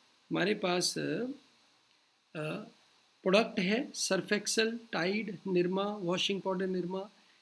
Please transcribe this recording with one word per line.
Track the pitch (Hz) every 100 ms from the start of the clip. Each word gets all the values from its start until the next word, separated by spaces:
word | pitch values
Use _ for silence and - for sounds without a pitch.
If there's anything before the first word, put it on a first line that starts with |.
| _ _ -
हमारे | 160 180
पास, | 214 185 180 175 160
अ, | 143 165 254 285 - _ _ _ _ _ _ _ _ 160 156 185 214 - _ _ _ _
प्रोडक्ट | 190 196 226 -
है | 180 226 294
सर्फ | - - 190 175
एक्सेल, | 208 196 - 220 233 -
टाइड, | 175 175 214 214 170 190
निरमा, | 180 175 190 202 208
वॉशिंग | 170 180 - 196
पाउडर | 196 185 190
निरमा, | 185 175 190 208 - _ _